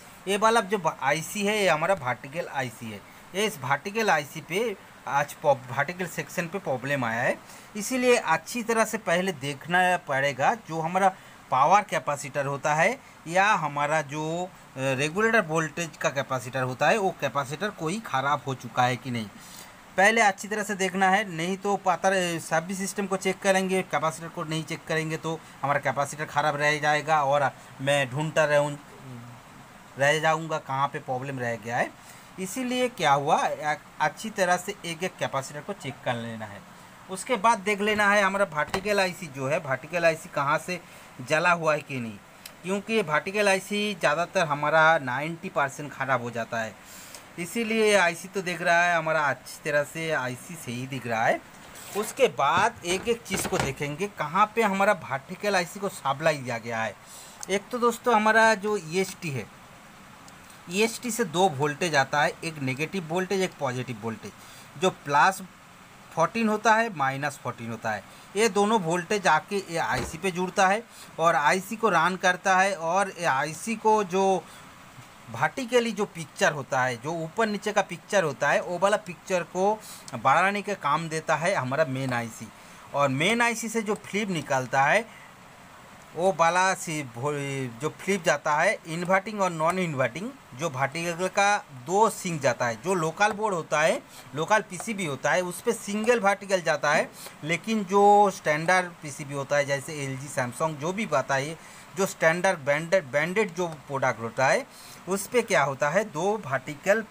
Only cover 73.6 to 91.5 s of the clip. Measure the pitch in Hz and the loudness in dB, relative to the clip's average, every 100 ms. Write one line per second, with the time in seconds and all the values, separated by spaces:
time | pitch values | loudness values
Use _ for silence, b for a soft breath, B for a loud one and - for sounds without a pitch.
73.6 | - 220 220 214 196 185 190 185 - B | -6 0 4 4 2 2 2 2 -2 B
74.6 | B - - - - - - 113 156 - | B -20 -20 -20 -20 -20 -14 -2 -2 -2
75.6 | 247 240 233 202 208 165 156 - 190 151 | 2 2 2 -2 -4 -6 -14 0 2 2
76.6 | 127 131 127 120 135 170 160 185 220 202 | -2 0 0 -2 -6 -6 -6 -2 -2 -2
77.6 | 214 202 196 175 - 208 160 123 147 170 | -2 0 -2 -6 -2 0 0 0 2 2
78.6 | 156 175 196 208 196 165 - 185 165 180 | 0 0 2 2 -2 -14 -4 -4 -2 0
79.6 | 190 214 B B B 120 131 147 190 202 | 0 0 B B B -2 2 4 4 0
80.6 | 196 - 143 151 165 156 151 151 170 180 | -4 -4 0 -2 -2 -6 -2 0 2 0
81.6 | 127 135 - 131 131 123 117 110 107 - | -2 0 0 0 -2 -4 -6 -10 -16 -18
82.6 | B B B 139 143 135 170 233 233 226 | B B B 0 2 2 2 2 2 0
83.6 | 226 226 214 202 - 196 214 170 - 135 | -4 -4 -2 -4 -2 -4 -2 -4 -2 -2
84.6 | 127 139 143 185 226 B B B - - | 0 2 4 4 0 B B B -20 -20
85.6 | - - - - - 156 185 160 165 180 | -20 -20 -20 -20 -14 0 0 4 2 4
86.6 | 185 185 - 151 135 117 139 147 139 135 | 2 0 -4 -6 -6 -6 -4 -4 -4 -6
87.6 | 127 113 151 - - 196 165 147 160 151 | -6 -6 -6 -6 -4 0 2 0 2 2
88.6 | 180 208 160 160 175 190 214 214 185 165 | 2 0 -6 -8 0 0 0 -2 -2 0
89.6 | 160 185 175 135 127 117 226 277 - 123 | 0 0 -2 0 -2 -2 -10 -12 -18 -6
90.6 | 165 127 135 156 170 170 185 202 202 | -6 -2 -4 -2 -6 -4 -2 2 2